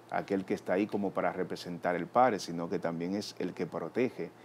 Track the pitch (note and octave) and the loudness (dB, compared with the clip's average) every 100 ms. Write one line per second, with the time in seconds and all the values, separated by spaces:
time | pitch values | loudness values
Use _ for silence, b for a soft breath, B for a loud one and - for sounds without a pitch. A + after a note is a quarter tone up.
0 | B F#2 E2+ G2 F#2 G2+ - F#2 G#2+ G#2 | B -4 0 0 2 -2 2 2 2 2
1 | G2 F#2 F2+ E2+ F2 - F#2 E2+ F2 F2 | 0 2 0 0 -2 -4 -6 -4 0 0
2 | E2+ A#2+ B2+ G2+ - E2+ E2+ F#2 E2+ E2 | 2 4 6 4 -2 -4 -2 -2 -2 -2
3 | F2 G2+ G#2 - F2+ - E2+ E2+ D#2+ A2 | -2 -2 -4 -4 -6 -2 -4 -4 -4 0
4 | B2 - E2+ - | 0 0 -8 -10